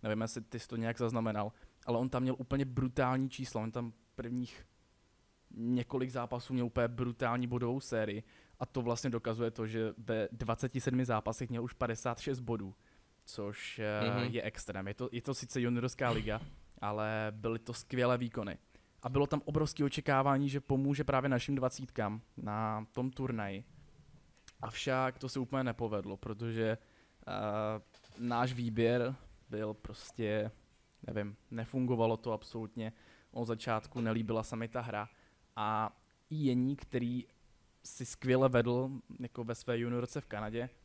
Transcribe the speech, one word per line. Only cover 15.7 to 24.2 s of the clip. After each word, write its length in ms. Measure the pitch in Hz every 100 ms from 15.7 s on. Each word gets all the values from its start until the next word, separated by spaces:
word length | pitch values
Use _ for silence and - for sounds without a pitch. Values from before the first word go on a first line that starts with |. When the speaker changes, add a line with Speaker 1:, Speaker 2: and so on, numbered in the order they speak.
| 120 123 - 127
Speaker 1:
liga, 320 | 113 107 107 - - - -
ale 460 | 104 104 107 110 107 107
byly 240 | 113 113
to 140 | 117
skvělé 440 | 117 - 127 123 123
výkony. 400 | 120 - 98 - _ - _ _
A 80 | 123
bylo 180 | 135 143
tam 140 | 147 -
obrovské 380 | 151 151 -
očekávání, 680 | 143 - 147 135 139 139 143
že 120 | 135
pomůže 420 | - 135 139 139
právě 260 | 151 135 135
našim 260 | 127 - 139
dvacítkám 680 | 127 - 131 - 104 107 - -
na 480 | 107 104 110 110 110
tom 200 | - 127
turnaji. 520 | 127 131 113 101 98 123 - - - - -